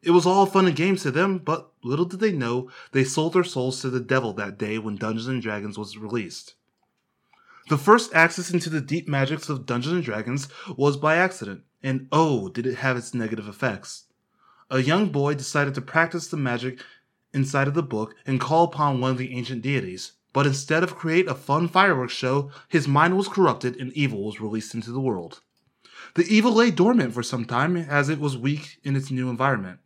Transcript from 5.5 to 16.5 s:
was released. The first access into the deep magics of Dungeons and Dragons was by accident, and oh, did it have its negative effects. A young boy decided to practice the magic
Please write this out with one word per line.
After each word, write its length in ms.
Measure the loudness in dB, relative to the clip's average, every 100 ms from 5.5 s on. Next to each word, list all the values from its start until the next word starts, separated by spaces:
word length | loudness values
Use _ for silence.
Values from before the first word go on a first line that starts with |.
| -6 -8 -10
was 200 | -12 -12
released. 580 | -6 -6 -6 -12 -20 _ _ _ _ _ _ _ _ _ _ -20 -2
The 80 | 0
first 360 | 6 4 6
access 380 | 4 4 2 -2
into 180 | -2 -2
the 120 | -4
deep 260 | -2 -4 -2
magics 400 | 0 0 -2 -6
of 180 | -8 -4
Dungeons 280 | -4 -2 -2
and 80 |
Dragons 460 | -2 -6 -4 -6 -8 -16 -14 0
was 220 | 0 2
by 180 | 0 2
accident, 460 | 0 -2 -12 -12 _ _
and 260 | -4 -4 0
oh, 380 | 2 4 2 -2
did 160 | -6 -6
it 80 | -2
have 220 | -2 -2
its 160 | -4
negative 340 | -6 -6 -6 -10
effects. 560 | -6 -4 -4 -12 -18 _ _ _ _ _ _ _
A 100 | 0
young 260 | 2 2 2
boy 260 | 0 0 -2
decided 380 | -4 -2 -2 -4
to 60 |
practice 460 | -2 0 0 -2 -6
the 80 | -4
magic 440 | -2